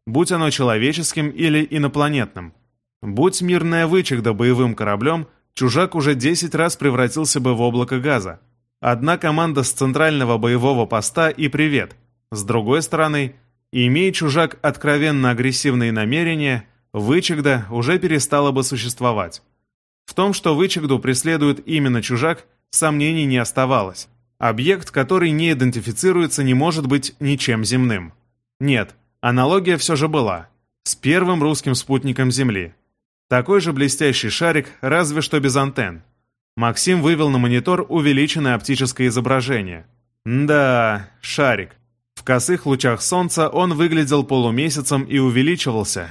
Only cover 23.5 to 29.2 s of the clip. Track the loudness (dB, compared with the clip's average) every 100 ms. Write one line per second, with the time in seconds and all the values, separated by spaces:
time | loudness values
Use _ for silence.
23.5 | 0 2 2 0 -8 -20 _ _ _ -2
24.5 | 0 0 -2 -2 -2 0 2 2 2 0
25.5 | 2 0 0 -6 -2 0 2 0 0 2
26.5 | 2 2 0 0 -2 -2 -6 -2 -2 0
27.5 | -2 0 0 0 -2 -8 -18 _ _ _
28.5 | _ 0 0 0 _ _ _